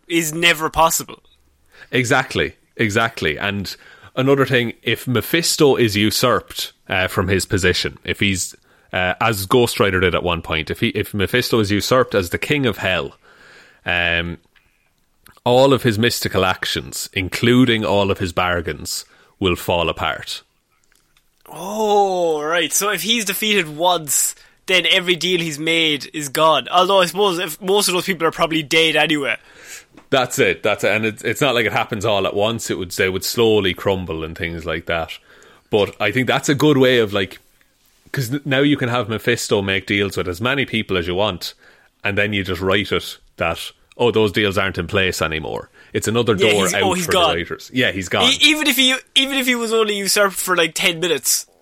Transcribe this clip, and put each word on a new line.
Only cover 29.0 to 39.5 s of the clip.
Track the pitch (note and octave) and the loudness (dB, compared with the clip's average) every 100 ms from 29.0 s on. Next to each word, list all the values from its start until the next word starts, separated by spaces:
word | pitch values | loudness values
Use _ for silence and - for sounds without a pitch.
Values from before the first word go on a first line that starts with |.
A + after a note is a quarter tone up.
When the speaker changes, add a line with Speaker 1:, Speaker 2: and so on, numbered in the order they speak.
| D#3 D3+ C3 A2 - - - - - - - | 2 0 -2 -6 -8 -20 -20 -20 -20 -18 -2
Speaker 2:
That's | C3+ B2 - | 0 0 2
it. | G#2+ E2+ | 2 2
That's | A2 G2+ | -2 0
it. | A2 | 0
And | G#2+ A2 | 0 -2
it's, | G#2+ | -4
it's | - A2 | -6 -2
not | C#3+ A#2+ | 0 2
like | G#2+ | 0
it | |
happens | A#2+ A2 A2 A2 | -2 -2 -2 0
all | G2+ F#2+ | 0 0
at | G2+ | 0
once. | G#2 A#2 - | 0 -2 -6
It | F2 | -6
would, | F2+ | -6
they | - F#2+ | -2 0
would | F#2 | 0
slowly | - - A2+ G#2+ F#2+ | -4 2 4 4 2
crumble | F2 G2+ F#2+ F2 D#2+ | -2 -2 -2 -2 -6
and | D#2+ E2 | -8 -8
things | E2+ E2 D#2+ | -8 -8 -6
like | E2 E2 | -6 -4
that. | E2 D#2+ - _ - - - - | -4 -4 -12 _ -20 -20 -20 -2
But | G#2+ F#2+ - | 0 0 0
I | G#2 | -2
think | B2 A#2 | 0 0
that's | B2+ - | 0 0
a | C#3 | 2
good | D3+ C3 | 4 6
way | B2+ B2+ | 4 4
of, | G#2+ | 2
like, | G2+ G2 - _ _ _ _ _ _ _ | 0 -4 -8 _ _ _ _ _ _ _
'cause | C#3 A2+ | -8 -4
n-, | C#3+ D3 | -4 -2
now | C3 | 2
you | D3 C#3+ | 2 2
can | B2 | 0
have | B2 G#2+ | -2 -2
Mephisto | A2 - A#2 - | -4 -2 -2 0